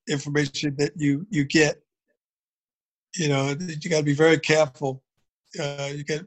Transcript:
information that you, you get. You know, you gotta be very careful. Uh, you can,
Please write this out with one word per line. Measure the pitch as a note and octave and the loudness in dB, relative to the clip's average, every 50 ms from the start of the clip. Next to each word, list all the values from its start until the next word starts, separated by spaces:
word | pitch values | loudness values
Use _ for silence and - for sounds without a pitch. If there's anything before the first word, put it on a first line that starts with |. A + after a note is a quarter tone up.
| _ - | _ -4
information | D3+ C#3 - D3 C#3+ D3 D3 C#3 - - D3+ D3 C#3 C#3+ | -4 -4 -4 -2 -2 0 -2 -2 -4 -4 -4 -4 -2 -2
that | C#3+ C#3+ - | -2 -2 -2
you, | D#3 D3 C#3+ C#3 C#3+ G3+ - | -2 0 0 0 0 -4 -4
you | G#3+ D3 C#3 | -2 -2 -2
get. | C#3 - D#3+ D3+ D3 - - _ _ _ _ _ _ _ _ _ _ _ _ _ _ _ _ _ _ _ _ _ _ _ _ _ _ - | 2 4 4 4 4 0 -4 _ _ _ _ _ _ _ _ _ _ _ _ _ _ _ _ _ _ _ _ _ _ _ _ _ _ -6
You | - D#3 D3 | -2 0 0
know, | C#3 C3+ C3+ C#3+ C#3+ D3+ | 2 2 0 -2 -2 -4
you | F3+ F3 D#3 D3+ - F3+ | -6 -8 -8 -8 -4 0
gotta | D#3+ D#3 D3 | 0 2 2
be | D3 C#3+ | 2 2
very | D3 D#3+ E3 D#3+ D3+ | 4 6 6 6 4
careful. | - - D#3 D#3 D#3 C#3 - - D3 C3+ C3 C3+ _ _ _ _ _ _ _ _ _ _ - - | 4 2 4 4 4 2 -2 -6 -6 -6 -6 -8 _ _ _ _ _ _ _ _ _ _ -10 -8
Uh, | D3 C#3+ C#3+ C#3+ C#3+ C#3 C#3+ | -6 -6 -6 -6 -8 -8 -8
you | D3 C#3+ | -8 -6
can, | - D#3 D3+ F#3+ | -6 -6 -6 -6